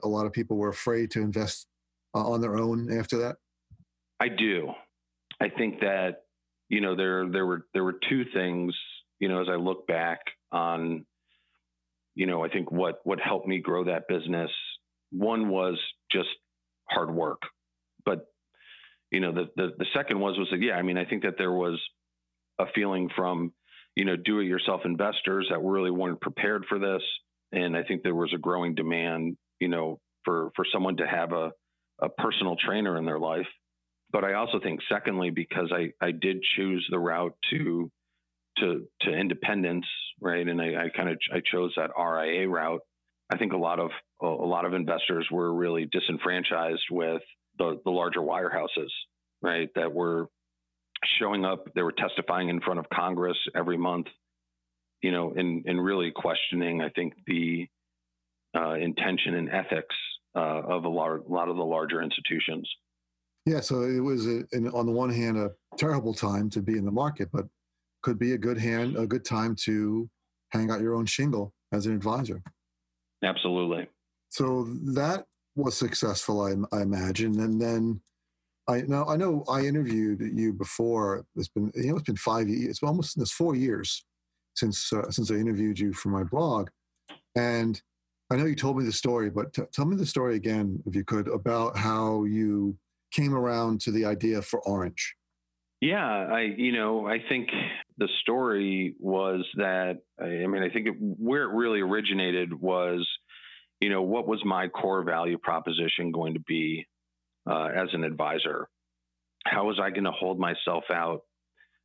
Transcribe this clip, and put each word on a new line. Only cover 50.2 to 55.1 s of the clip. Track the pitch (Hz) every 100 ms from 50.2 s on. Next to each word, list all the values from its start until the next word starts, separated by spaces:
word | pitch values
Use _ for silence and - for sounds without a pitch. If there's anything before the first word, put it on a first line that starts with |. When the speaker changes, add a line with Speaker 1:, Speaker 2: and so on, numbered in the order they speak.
| 82 _ _ _ _ _ _ - - -
Speaker 2:
showing | 107 101
up, | 95 92 95
they | 90
were | 85
testifying | - 98 - 85 87 87
in | 85
front | 92 87
of | 80
Congress | - 87 87 90 87 -
every | 87 87 87
month, | 90 87 85 - _ _ _ _ _ _ _ _
you | 92